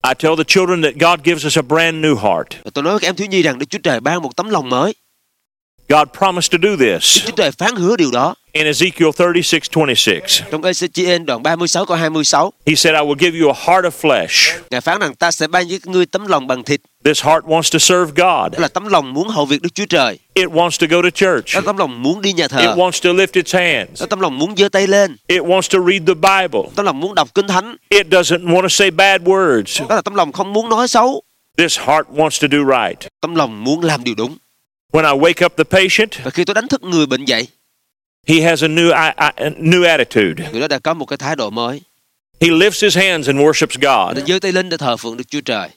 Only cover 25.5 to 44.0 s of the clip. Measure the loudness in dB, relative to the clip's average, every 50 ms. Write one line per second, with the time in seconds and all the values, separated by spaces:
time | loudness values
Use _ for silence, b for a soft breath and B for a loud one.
25.5 | 0 0 2 0 0 2 2 2 0 2 0 0 0 2 2 2 2 2 0 0
26.5 | -2 -4 -4 -4 -6 -4 -2 -2 -2 -2 -6 -2 -2 -2 -2 0 _ -2 -2 0
27.5 | 0 -2 -2 -4 -14 -20 _ _ 2 2 2 4 2 2 4 2 -2 -2 0 2
28.5 | 2 2 2 2 2 2 2 0 2 2 4 4 4 2 2 2 2 2 2 2
29.5 | 2 0 0 -2 -6 -8 -4 -2 -2 -2 -2 -2 0 0 -2 -2 -2 -6 -6 -2
30.5 | -2 -4 0 0 0 0 0 2 2 2 2 2 0 -4 _ _ _ _ _ _
31.5 | _ 0 0 0 0 -4 0 0 0 0 0 _ -2 -2 -2 0 0 -2 -2 0
32.5 | 0 0 2 2 2 2 0 -2 -6 -8 -16 -20 _ _ -10 -6 -2 -2 -2 -2
33.5 | -4 -8 -4 -2 -2 0 0 -2 -2 -2 -4 -6 -6 -6 -6 -8 -8 _ _ _
34.5 | _ _ _ _ _ _ _ _ 0 2 2 2 2 4 2 2 2 2 0 0
35.5 | 0 -2 -2 2 2 2 2 2 2 0 0 -2 -4 -10 -10 -8 -4 -4 -2 0
36.5 | -2 -2 -2 -2 -4 -4 -4 -2 0 0 0 0 -2 -4 -2 -2 -2 -2 -2 -6
37.5 | _ _ _ _ _ _ _ _ _ _ _ _ _ _ _ 2 2 4 4 2
38.5 | 2 2 0 0 0 2 2 4 4 4 2 0 0 0 -2 -2 -2 -2 -6 -6
39.5 | -6 -2 0 2 2 4 4 4 4 2 0 0 2 2 2 2 0 -4 -10 -8
40.5 | -6 -6 -4 -4 -4 -4 _ -4 -4 -4 -6 -10 -10 -8 -6 -6 -4 -4 -6 -6
41.5 | -6 -6 -6 -6 -6 -10 -14 _ _ _ _ _ _ _ _ _ _ _ 0 2
42.5 | 4 4 2 2 2 2 0 2 2 2 2 2 0 0 -2 -2 2 4 4 2
43.5 | 4 2 -2 -2 -2 -2 2 2 4 4